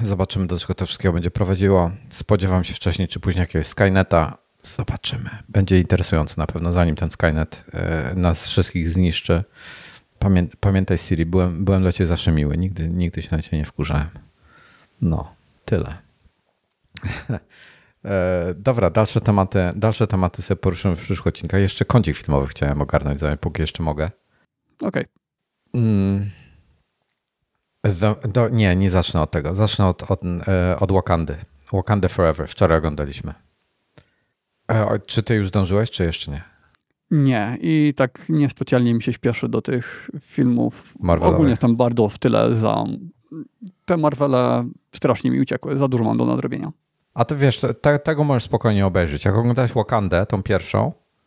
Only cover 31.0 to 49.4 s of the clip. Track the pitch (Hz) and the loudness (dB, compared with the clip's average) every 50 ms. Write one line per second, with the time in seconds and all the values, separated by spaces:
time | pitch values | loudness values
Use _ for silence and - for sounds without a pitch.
31 | - - 92 82 80 76 73 80 - - _ _ _ - - 95 - - 107 101 | 2 2 0 0 0 -2 -6 -10 -12 -18 _ _ _ -4 -4 -2 0 0 0 0
32 | 90 87 - - 90 80 76 - 76 - - - 104 85 82 80 78 80 73 73 | 0 0 0 2 2 2 2 0 -4 -6 -2 0 2 4 4 2 2 0 -4 -4
33 | 73 71 67 - - 78 71 - _ _ _ _ _ _ _ _ _ _ _ - | -6 -8 -8 -10 -10 -12 -12 -14 _ _ _ _ _ _ _ _ _ _ _ -20
34 | - _ _ _ _ _ _ _ _ _ _ _ _ - 101 110 107 - - 107 | -20 _ _ _ _ _ _ _ _ _ _ _ _ -2 0 0 2 0 0 -2
35 | - - - 120 104 - 120 107 101 95 - 104 95 85 95 104 113 - - - | -4 -4 -2 -2 0 0 0 0 0 0 0 0 0 2 2 0 0 0 -2 -2
36 | 92 85 82 - - - 71 71 - - _ _ _ _ _ _ _ _ _ _ | -2 -2 -2 -4 -8 -10 -10 -10 -12 -16 _ _ _ _ _ _ _ _ _ _
37 | _ - - 147 139 135 123 110 104 110 123 - - 170 160 156 151 147 139 - | _ -2 0 2 2 2 2 2 0 -2 -4 -4 -2 0 2 2 2 2 2 0
38 | 135 123 - - - - 160 156 147 135 - - - - 139 123 123 120 117 113 | 0 -2 -2 -6 -6 -2 0 0 0 0 -2 -4 -2 0 2 2 4 2 2 0
39 | - 131 117 - - 120 117 - - 117 117 113 - - 127 123 123 - - - | 0 -2 -4 -2 0 -2 -2 -2 -4 -4 -4 -4 -4 -2 -4 -4 -6 -8 -14 -16
40 | - - - 147 - _ - - 131 127 120 120 120 120 - - - - - - | -16 -14 -14 -16 -16 _ -2 0 2 2 2 2 0 -2 -4 -8 -18 -20 -12 -4
41 | - 87 85 82 82 82 85 160 156 139 117 - - 120 117 117 123 120 117 117 | 0 2 2 4 4 4 4 4 4 4 4 2 2 2 4 4 2 2 2 2
42 | 113 104 - - - 127 113 110 110 117 120 113 110 107 107 107 110 110 110 - | 2 2 2 0 0 2 2 2 2 2 2 2 2 0 0 0 -2 -4 -6 -10
43 | - 170 - _ _ - - 160 - - _ _ 233 185 - _ _ - 185 165 | -12 -14 -20 _ _ -18 -16 -16 -16 -18 _ _ -20 -20 -20 _ _ -2 0 2
44 | 151 151 139 123 143 143 131 123 123 120 123 120 120 123 - _ _ _ - - | 2 2 2 2 0 2 2 2 2 2 2 0 -2 -4 -8 _ _ _ -8 -2
45 | - 139 117 - - 127 123 131 135 - - - - 165 143 135 139 131 127 120 | 0 0 2 2 0 0 2 0 0 0 -2 -6 -4 -4 -2 0 0 2 2 2
46 | 117 110 117 117 120 120 123 123 127 123 127 - - 160 - _ _ _ _ _ | 2 2 2 2 2 0 0 -2 -2 -4 -6 -8 -8 -10 -12 _ _ _ _ _
47 | _ _ - - 117 - 151 143 139 135 123 - - 131 123 - - 147 147 143 | _ _ -2 -2 -2 -2 0 2 2 2 2 0 -2 -4 -2 0 2 2 2 2
48 | - - 160 143 151 143 139 120 - - - 113 - 117 104 101 98 95 87 95 | 0 -2 -2 0 0 0 0 0 -2 -2 -2 0 2 2 2 2 2 2 2 2
49 | 87 78 71 76 - 95 95 110 | 0 0 -2 -2 0 0 2 2